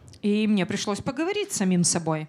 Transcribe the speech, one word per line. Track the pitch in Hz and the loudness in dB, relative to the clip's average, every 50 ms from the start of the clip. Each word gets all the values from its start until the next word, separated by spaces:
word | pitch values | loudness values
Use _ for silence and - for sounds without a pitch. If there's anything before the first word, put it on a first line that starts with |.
| - - - - | -20 -20 -12 -4
И | - 208 208 214 220 | -2 0 2 2 2
мне | 208 214 196 175 | 2 2 2 2
пришлось | - 196 196 - 214 202 196 | 0 -2 -4 -2 -4 -4 -4
поговорить | - 277 269 269 330 359 403 415 403 - | -4 -6 -4 -2 -2 -2 -2 -4 -4 -4
с | - | -2
самим | - 202 185 185 175 175 | 0 2 2 4 4 4
собой. | - - 185 165 160 156 156 156 | 2 2 0 0 -2 -2 -2 -4